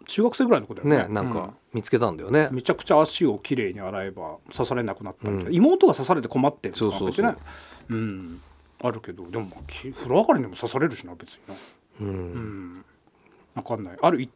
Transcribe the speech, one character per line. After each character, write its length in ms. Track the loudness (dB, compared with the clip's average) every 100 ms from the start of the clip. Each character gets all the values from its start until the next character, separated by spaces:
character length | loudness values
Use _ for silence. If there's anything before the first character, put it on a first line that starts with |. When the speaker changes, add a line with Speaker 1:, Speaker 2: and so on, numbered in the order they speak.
| -6
Speaker 1:
中 160 | 2
学 120 | 2 4
生 100 | 4
ぐ 60 |
ら 60 | 4
い 40 |
の 60 | 2
子 60 |
だ 80 | -2
よ 60 | 4
ね。 100 | 4
Speaker 2:
ね、 40 | 4
な 120 | -2
ん 100 | -2
か 220 | -4 -6 -12 _
見 100 | -8
つ 80 | 0
け 80 | 2
た 100 | 2
ん 60 | -2
だ 60 |
よ 80 | 0
ね。 160 | 2 2
Speaker 1:
う 40 |
ん。 20 | 0
め 80 |
ち 80 | -2
ゃ 40 | -2
く 80 |
ち 80 | 4
ゃ 80 | 4
足 280 | 4 2 0
を 100 | 0
綺 200 | -2 -2
麗 160 | -2
に 60 | -4
洗 260 | -8 -6 -8
え 60 |
ば 260 | -8 -12 -12 -10
刺 140 | -4 -2
さ 80 |
れ 80 | -2
な 140 | -2 -6
く 80 |
な 80 | -10
っ 40 | -10
た 60 | -6
み 60 | -4
た 60 |
い 20 |
な。 60 | 0
Speaker 2:
う 20 |
ん。 40 | 4
Speaker 1:
妹 300 | 6 8 6
が 80 |
刺 120 | 4 2
さ 100 | 0
れ 80 |
て 40 | 0
困 200 | 2 2
っ 60 | 2
て 140 | -6
る 40 |
と 160 | -2 0
か 80 | 0
Speaker 2:
そ 80 | -2
う 60 |
そ 20 |
う 0 |
そ 80 | 0
う。 40 | 0
Speaker 1:
ね。 100 | 0 -8 -20 -20 -18 -8
う 40 | -4
ん。 440 | -4 -6 -12 -16 -20 -20 _ -6
あ 60 | -6
る 100 | -4
け 140 | -8
ど、 160 | -14 -10
で 80 | -8
も、 80 | -8 -12 -16
き-、 240 | -14 -12
風 160 | -10 0
呂 120 | 4
上 40 | 4
が 80 |
り 80 | 4
に 60 | 0
も 80 | -6
刺 120 | -4
さ 120 | 0
れ 80 | 0
る 80 | -2
し 100 | -14
な、 80 |
別 220 | -16 -16 -18
に 40 | -16
な。 60 | -18 -18 _ _ -10
Speaker 2:
う 20 |
ん。 40 | -8
Speaker 1:
う 40 |
ん。 720 | -6 -8 -8 -10 -10 -14 -16 -20 _ _ _ _ _ _ -12
わ 80 |
か 120 | -6 -6
ん 80 |
な 80 | -6
い。 60 | 0
あ 100 | 2
る 100 | 2
一 60 | -2